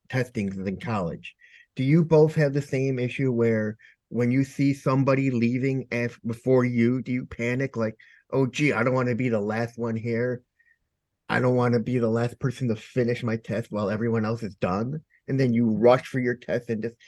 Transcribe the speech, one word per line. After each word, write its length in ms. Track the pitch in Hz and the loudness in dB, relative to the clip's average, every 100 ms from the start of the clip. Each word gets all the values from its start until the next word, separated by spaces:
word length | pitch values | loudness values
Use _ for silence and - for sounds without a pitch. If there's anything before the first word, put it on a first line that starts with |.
| _ | _
testings 500 | 131 123 - 98 95 | -4 -4 -4 -6 -6
in 220 | 95 92 | -6 -6
college, 560 | - 110 85 76 - - - - _ - | -6 -4 -4 -8 -14 -20 -20 -20 _ -4
do 80 | |
you 200 | 131 160 | 2 4
both 300 | 160 156 156 | 6 6 6
have 180 | 160 147 | 4 0
the 80 | 143 | 0
same 380 | 143 135 135 131 | -2 -2 -2 -2
issue 320 | 123 - 135 | -2 -2 -2
where 460 | 117 117 110 107 107 - _ _ | 2 2 2 -2 -6 -16 _ _
when 240 | 110 120 | -2 2
you 100 | 131 | 2
see 320 | 135 - 139 | 0 0 0
somebody 560 | 139 - 135 135 135 135 | 2 0 2 4 2 2
leaving 560 | 123 117 127 135 135 120 | 2 0 0 -2 -2 -4
af-, 260 | 117 120 - 113 | -4 -4 -6 -8
before 380 | 117 - 127 | -4 2 4
you, 360 | 123 120 117 127 | 4 4 2 2
do 120 | 123 | -2
you 140 | 127 - | -6 -6
panic 500 | - 117 123 135 113 | -6 -4 -2 -4 -4
like, 180 | 110 110 - - _ | -4 -6 -16 -20 _
"Oh, 140 | 131 131 | 0 0
gee, 260 | 107 147 | 0 0
I 100 | 107 | 2
don't 100 | 123 | 2
wanna 200 | 127 123 | 2 0
be 140 | 117 127 | 0 0
the 120 | 110 | 0
last 380 | 101 107 117 120 | -2 -2 -4 -6
one 160 | 117 | -6
here. 480 | 110 113 113 123 123 - _ _ _ _ _ _ _ - | -4 -4 -2 -2 -6 -10 _ _ _ _ _ _ _ -6
I 100 | 117 | 0
don't 160 | 127 | 2
wanna 240 | 127 120 120 | 2 2 2
be 200 | 117 123 | 0 0
the 120 | 113 | 0
last 300 | 113 120 - | 0 -2 -2
person 260 | 131 117 127 | -6 -4 -4
to 80 | |
finish 480 | 107 - - 117 120 | -4 -4 -2 0 -2
my 140 | 120 113 | -2 -4
test 340 | - 110 117 | -4 -6 -4
while 180 | 104 101 | -4 -2
everyone 360 | 104 117 113 | -2 0 0
else 180 | 107 113 | 0 -4
is 140 | 110 98 | -6 -4
done"? 440 | 95 95 117 156 - _ - | -2 -2 -2 -6 -12 _ -6
And 100 | 135 | 0
then 160 | 131 | 2
you 160 | 117 117 | 2 2
rush 380 | 107 117 131 - | 4 6 4 2
for 100 | 135 | -4
your 160 | 123 | -2
test 360 | 123 - 120 - | -4 -4 -6 -4
and 120 | 110 | -6
just 140 | 117 - | -6 -10